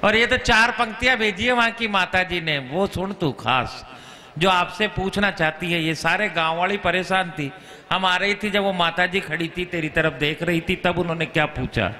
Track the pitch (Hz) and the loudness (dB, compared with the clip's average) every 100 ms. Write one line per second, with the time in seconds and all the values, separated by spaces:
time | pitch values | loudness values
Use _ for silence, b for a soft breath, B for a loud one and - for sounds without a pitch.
0 | 196 220 233 254 - 226 233 233 233 214 | 4 4 4 2 4 4 4 2 -4 0
1 | 247 254 214 185 233 247 233 220 226 202 | 0 2 0 0 0 2 2 0 -2 0
2 | 180 185 175 175 160 147 127 156 196 - | 2 0 0 -2 -2 -2 -2 -2 -2 -2
3 | 185 202 156 120 117 127 117 - - B | -6 -2 -2 0 0 0 0 -8 -16 B
4 | B B B - 185 180 175 - 208 208 | B B B 0 2 4 2 0 -2 0
5 | 190 190 202 190 160 156 175 170 160 156 | -2 0 0 2 0 0 -2 0 0 0
6 | 165 180 208 165 160 165 180 202 190 175 | 0 0 0 0 0 0 0 0 0 0
7 | 175 190 180 156 143 - B B B 180 | 0 0 0 -4 -8 -8 B B B 0
8 | 190 180 196 202 214 202 196 185 170 165 | 2 2 2 0 0 2 2 2 0 2
9 | 180 185 180 156 165 175 180 175 156 165 | 2 0 -2 -4 -4 -4 -6 -4 -2 2
10 | 160 143 147 151 170 170 165 185 180 175 | 0 0 -2 -2 0 0 0 0 0 0
11 | 170 165 160 - 151 - 127 - 95 107 | -2 -2 -2 0 0 -2 -2 0 0 -2